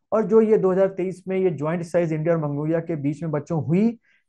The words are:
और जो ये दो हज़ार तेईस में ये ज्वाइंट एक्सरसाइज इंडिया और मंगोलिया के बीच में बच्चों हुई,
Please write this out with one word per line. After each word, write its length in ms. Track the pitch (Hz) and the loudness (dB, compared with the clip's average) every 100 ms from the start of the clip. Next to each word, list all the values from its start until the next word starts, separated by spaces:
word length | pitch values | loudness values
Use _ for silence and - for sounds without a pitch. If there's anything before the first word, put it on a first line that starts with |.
| - | -4
और 120 | 220 | -2
जो 180 | 190 220 | 2 4
ये 160 | 220 208 | 4 4
दो 140 | 185 | 2
हज़ार 160 | 185 190 | 2 0
तेईस 360 | 190 185 180 185 | 0 -6 -6 -6
में 100 | 190 | 0
ये 120 | 190 | 0
ज्वाइंट 320 | 139 151 175 | 0 -4 -4
एक्सरसाइज 320 | 170 175 170 | -2 0 0
इंडिया 220 | 160 160 | 0 0
और 60 | 165 | 0
मंगोलिया 380 | 147 143 156 165 | -2 -4 -2 -2
के 160 | 165 | -4
बीच 280 | 156 139 151 | -4 -4 -4
में 80 | 165 | -4
बच्चों 320 | 147 - 165 | -4 -4 -4
हुई, 360 | 113 175 226 226 _ _ | 0 2 2 -2 _ _